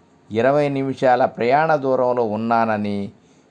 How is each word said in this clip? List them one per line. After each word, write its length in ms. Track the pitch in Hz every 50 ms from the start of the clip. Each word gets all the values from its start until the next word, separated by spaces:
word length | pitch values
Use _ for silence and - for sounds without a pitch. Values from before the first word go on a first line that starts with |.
| _ _ _ _ _ -
ఇరవై 380 | 104 110 117 135 143 147 147 143
నిమిషాల 560 | 139 135 135 135 127 - 135 127 123 123 127
ప్రయాణ 500 | - - - 117 120 135 151 160 160 156
దూరంలో 480 | 143 135 135 131 127 123 123 123 123 117
ఉన్నానని, 880 | 107 104 110 113 117 117 113 113 110 107 104 104 104 101 101 101 107 - _ _ _ _ _ _ _